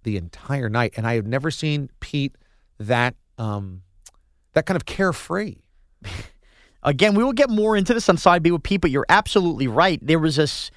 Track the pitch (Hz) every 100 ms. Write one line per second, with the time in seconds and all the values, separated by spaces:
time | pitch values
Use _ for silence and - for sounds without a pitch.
0 | 113 101 85 - - 139 113 117 117 -
1 | 113 117 104 131 156 - 156 147 135 _
2 | - 147 139 - _ _ _ _ 104 120
3 | 123 - _ - 110 104 98 92 92 _
4 | - _ _ _ _ 160 151 185 - -
5 | 190 147 - 180 208 - _ _ _ _
6 | 95 87 - _ _ _ _ _ - 139
7 | 208 202 254 247 277 214 214 208 185 233
8 | - 170 185 175 165 170 - 196 165 135
9 | - 196 214 208 175 127 131 117 185 156
10 | - 165 156 143 147 - -